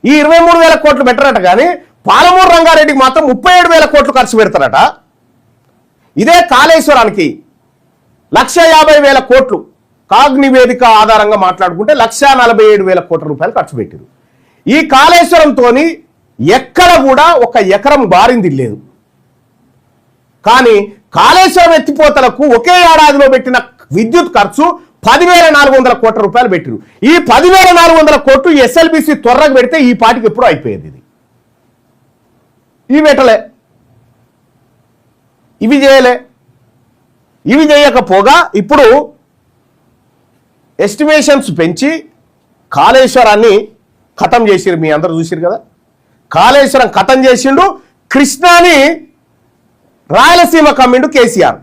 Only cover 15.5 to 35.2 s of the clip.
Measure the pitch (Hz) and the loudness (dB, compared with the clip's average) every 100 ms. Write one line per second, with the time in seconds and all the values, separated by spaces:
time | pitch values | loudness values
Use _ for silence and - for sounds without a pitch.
15.5 | 254 240 247 330 330 _ _ _ _ 135 | 2 0 0 -2 -6 _ _ _ _ -2
16.5 | 240 262 - 359 339 269 262 320 269 233 | -2 -2 0 2 2 0 2 2 2 0
17.5 | 240 196 196 262 294 220 180 233 247 180 | -2 -2 -2 0 0 0 0 2 0 -4
18.5 | 135 120 104 - _ _ _ _ _ _ | -4 -8 -10 -20 _ _ _ _ _ _
19.5 | _ _ _ _ _ _ _ _ _ 202 | _ _ _ _ _ _ _ _ _ 0
20.5 | 247 247 208 202 - _ - 214 339 370 | 0 2 0 -2 -16 _ -2 0 2 2
21.5 | 359 339 330 311 285 302 294 254 - 294 | 2 2 2 -2 0 0 2 -2 -2 -2
22.5 | 233 285 359 339 320 302 277 277 262 254 | 0 0 2 2 2 2 2 2 0 -2
23.5 | 247 - _ _ 165 226 339 302 233 202 | -6 -8 _ _ -6 -2 -2 -2 -2 -4
24.5 | - 330 - _ _ - 277 349 349 330 | -2 -4 -4 _ _ -2 0 2 2 2
25.5 | 294 285 269 254 240 226 226 202 233 247 | 2 2 2 0 -2 -2 -2 -4 -2 -2
26.5 | 180 131 107 - _ 233 339 - 240 349 | -4 -8 -14 -16 _ 0 0 2 0 2
27.5 | 381 370 349 339 330 311 285 - 269 311 | 2 2 2 2 2 2 0 2 0 2
28.5 | 302 240 330 330 320 302 294 233 254 302 | 0 0 0 0 -2 -2 -4 -2 0 2
29.5 | 262 247 320 247 240 226 247 220 - 247 | 0 0 0 -2 0 -2 -2 -4 -2 -2
30.5 | 151 120 95 78 131 _ _ _ _ _ | -2 -8 -12 -16 -20 _ _ _ _ _
31.5 | _ _ _ _ _ _ _ _ _ _ | _ _ _ _ _ _ _ _ _ _
32.5 | _ _ _ _ 277 302 269 254 214 - | _ _ _ _ -2 0 2 2 0 -4
33.5 | _ _ _ _ _ _ _ _ _ _ | _ _ _ _ _ _ _ _ _ _
34.5 | _ _ _ _ _ _ _ | _ _ _ _ _ _ _